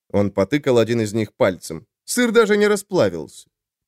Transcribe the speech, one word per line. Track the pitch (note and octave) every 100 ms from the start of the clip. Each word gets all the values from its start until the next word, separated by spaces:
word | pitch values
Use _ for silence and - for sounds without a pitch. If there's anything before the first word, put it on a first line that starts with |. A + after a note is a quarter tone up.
| _
Он | G2+ G2+
потыкал | G2 G2 D3 C#3+ A#2+
один | A2 A#2
из | G#2+
них | A2 G#2
пальцем. | - A2 E2+ - D#2+ - _ -
Сыр | - A#3+
даже | A3+ G#3 G#3
не | G#3
расплавился. | G3+ - F3+ G#2 E2+ C2+ - - _ _ _